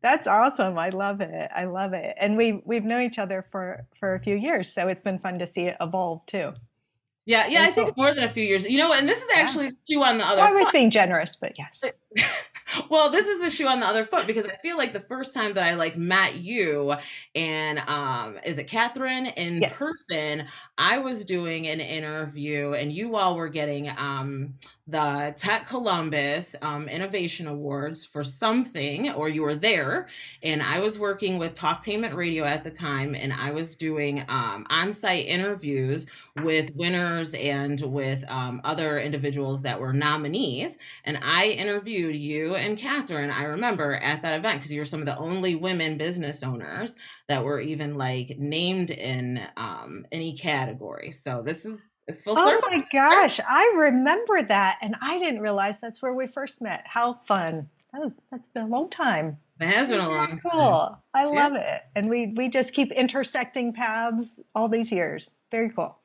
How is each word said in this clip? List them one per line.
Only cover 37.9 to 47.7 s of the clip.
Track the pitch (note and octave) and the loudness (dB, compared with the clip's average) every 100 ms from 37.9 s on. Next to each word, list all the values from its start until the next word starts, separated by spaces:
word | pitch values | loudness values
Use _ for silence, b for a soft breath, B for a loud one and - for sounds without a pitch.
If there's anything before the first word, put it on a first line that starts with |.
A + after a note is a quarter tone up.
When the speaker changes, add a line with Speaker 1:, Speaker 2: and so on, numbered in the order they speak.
| C#3 C3+ C3+ C3+ | -2 -2 -2 -4
Speaker 2:
um, | C3 B2+ B2 | -4 -4 -4
other | - D#3+ D#3+ D3 | -4 -2 0 0
individuals | C#3+ D3 C#3+ C#3 C3+ C#3 | -2 -2 -2 -2 -2 -2
that | C3+ A2 | -4 -4
were | C3 | 0
nominees, | C3 D3+ D3+ D3 F3+ G#3+ B2 D#4+ - B B | 2 2 2 0 -2 -2 -2 -6 -10 B B
and | - D3+ | -8 -4
I | - E3+ G#3 | 0 2 4
interviewed | G#3+ G3 G3+ G3+ G#3+ E3+ D3+ | 2 -2 -2 -4 -2 -2 -2
you | D3 D3+ D#3+ F#3 | -4 -2 -2 -2
and | G3+ G#3+ | -2 -4
Catherine, | C4 C#4+ - D#3+ C#3+ | -4 -4 -4 -4 -2
I | A2+ | -2
remember, | D3 D#3 A#3+ G3 D3 | -4 -2 -2 0 0
at | C#3 C#3 D3 | 0 -2 -2
that | E3 | -2
event, | D#3 G#3 D#3 | -2 0 -2
'cause | C3+ | -4
you | D3 | -6
were | D3 | -6
some | D#3 | -4
of | C#3+ | -4
the | - | -4
only | D#3+ F#3 F#3 E3 | -4 -2 0 0
women | F3+ F3+ D#3+ D#3 | -2 -2 -2 -2
business | D#3 F3+ D3+ D3 | -4 -4 -6 -6
owners | C3 C3 D#2+ E2 A#3 - B B _ | -6 -6 -8 -8 -8 -10 B B _
that | C#3 | -2
were | B2+ C#3+ | 0 -2
even, | C3 | -4